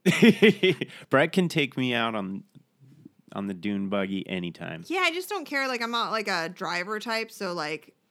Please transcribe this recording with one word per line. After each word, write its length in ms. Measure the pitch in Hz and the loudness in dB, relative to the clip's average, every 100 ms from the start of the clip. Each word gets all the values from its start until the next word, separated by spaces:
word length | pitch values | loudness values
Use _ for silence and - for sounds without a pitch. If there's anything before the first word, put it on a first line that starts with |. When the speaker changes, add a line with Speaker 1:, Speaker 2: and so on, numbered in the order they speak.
Speaker 1:
<laughs> 1040 | 185 - 233 - 214 - 185 - - - - | 0 8 8 8 6 6 2 2 -4 -10 2
Brett 200 | 135 165 | 4 4
can 160 | 196 175 | 2 2
take 280 | 156 135 135 | 0 -2 0
me 160 | 127 | 0
out 220 | 120 113 110 | 0 0 -2
on, 280 | 95 98 - - _ _ - - - _ _ | -4 -8 -12 -20 _ _ -20 -20 -20 _ _
on 120 | 98 98 | -8 -6
the 80 | |
dune 360 | 92 101 98 98 | -6 -4 -2 -2
buggy 380 | 101 95 95 - | -2 -2 -4 -4
anytime. 560 | 92 87 - 87 82 - | -6 -6 -8 -10 -12 -6
Speaker 2:
Yeah, 140 | 370 | -2
I 100 | 349 | -2
just 180 | 339 370 | -2 -6
don't 160 | 403 285 | -8 -6
care. 220 | 285 262 | -4 -2
Like, 160 | 240 | -4
I'm 80 | 233 | -4
not, 180 | 233 190 | -4 -2
like, 160 | 220 208 | -4 -2
a 220 | 180 165 | -4 -4
driver 500 | 175 170 175 185 214 | -6 -6 -6 -6 -8
type, 300 | 233 226 220 | -6 -6 -6
so, 240 | - 196 | -8 -6
like, 400 | 175 151 156 - _ _ | -6 -6 -8 -12 _ _